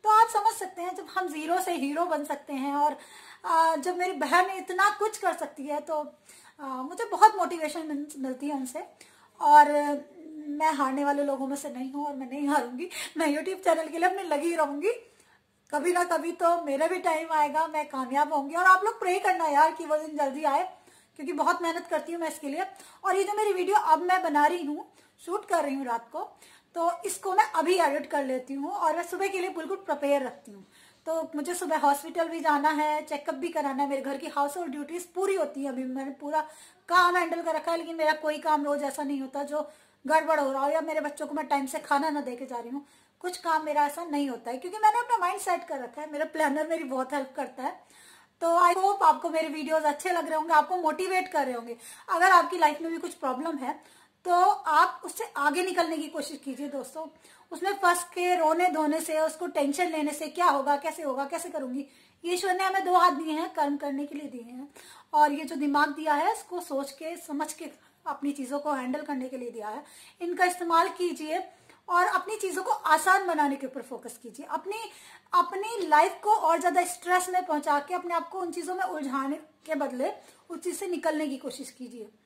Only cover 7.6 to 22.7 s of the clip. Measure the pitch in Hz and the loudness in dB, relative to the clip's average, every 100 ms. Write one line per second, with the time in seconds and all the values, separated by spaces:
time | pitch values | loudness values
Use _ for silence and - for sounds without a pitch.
7.6 | 302 330 311 285 294 285 262 254 285 285 | -4 -6 -6 -6 -8 -8 -8 -6 -6 -6
8.6 | 254 302 415 _ - _ _ _ 294 294 | -6 -10 -12 _ -20 _ _ _ 8 10
9.6 | 294 294 294 285 - - 320 311 302 294 | 10 6 0 -2 -6 -20 -18 -14 -10 0
10.6 | 311 285 269 269 285 285 285 269 269 269 | 0 2 0 0 0 0 0 -2 -4 -6
11.6 | 294 247 262 285 294 277 254 277 285 294 | -8 -8 -8 -6 -6 -6 -10 -4 2 2
12.6 | 240 254 359 - - - 320 294 320 370 | 0 -8 -10 -10 -10 -2 0 0 -2 -2
13.6 | 359 320 320 330 359 392 359 294 330 330 | 2 2 0 0 0 0 -2 0 0 0
14.6 | 294 285 370 480 - _ _ _ _ _ | 0 0 -2 -2 -8 _ _ _ _ _
15.6 | _ 294 320 359 349 330 339 339 339 349 | _ -2 2 2 2 0 -2 0 2 2
16.6 | 294 277 330 359 359 320 330 311 294 294 | 0 0 0 0 0 -2 0 0 2 2
17.6 | 320 302 294 269 254 269 294 311 277 330 | -2 -2 -6 -6 -2 0 2 0 -2 2
18.6 | 370 370 403 - 381 381 381 370 320 285 | 8 8 6 -2 0 2 2 2 2 6
19.6 | 320 320 311 302 311 302 277 262 302 277 | 4 4 -2 -2 -2 -2 -2 0 0 0
20.6 | 359 - _ - _ - 285 311 302 349 | 0 -8 _ -20 _ -12 -6 0 2 2
21.6 | 339 330 330 311 - 339 320 302 285 294 | 0 -4 -2 -4 -4 -6 -6 -6 -8 -6
22.6 | 392 | -6